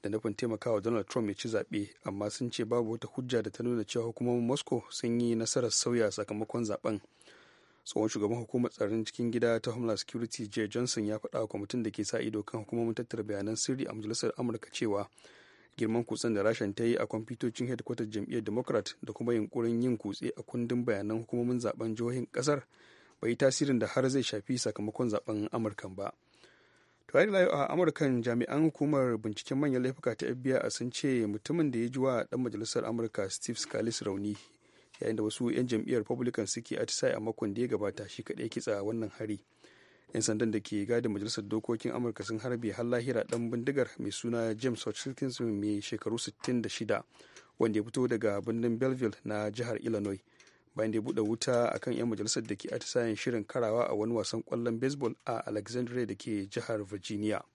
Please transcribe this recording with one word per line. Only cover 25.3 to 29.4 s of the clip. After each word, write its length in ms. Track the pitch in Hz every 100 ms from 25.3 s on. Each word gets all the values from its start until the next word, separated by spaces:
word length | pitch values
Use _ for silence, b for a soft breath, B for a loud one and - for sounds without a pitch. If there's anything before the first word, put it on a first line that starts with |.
| 107 107
Amurkan 440 | 120 110 98 98 92
ba. 160 | 98 - b b b b b b b b -
To, 100 | 139
har 80 | 202
ila 120 | 196
yau 80 | 180
a 160 | 143 139
Amurkan 480 | 156 170 - 143 123
jami'an 400 | 117 120 117 143 160
hukumar 480 | - 147 143 127 110
binciken 400 | 110 101